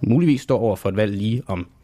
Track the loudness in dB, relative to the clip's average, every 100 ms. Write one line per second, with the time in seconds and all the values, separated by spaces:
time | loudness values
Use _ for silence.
0 | 0 2 4 2 0 0 0 -2 -2 0
1 | -2 0 -2 -4 -4 -6 -8 _